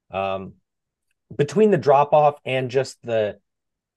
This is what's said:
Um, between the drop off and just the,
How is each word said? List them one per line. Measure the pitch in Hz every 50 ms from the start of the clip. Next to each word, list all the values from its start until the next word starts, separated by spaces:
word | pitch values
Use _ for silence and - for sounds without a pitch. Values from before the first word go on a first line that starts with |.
| _ _
Um, | 90 95 98 95 95 95 95 - - _ _ _ _ _ _ _ _ _ _ _ _ _ _ - -
between | - 143 - - 202 214 214
the | 190
drop | 139 107 139 139 139 147 - 160
off | 151 147 143 143 - -
and | 127 131 131 131 120
just | 120 135 127 - - _
the, | - 117 113 110 107 101 101 - _ _ _ _ _ _ _ _ _ _ _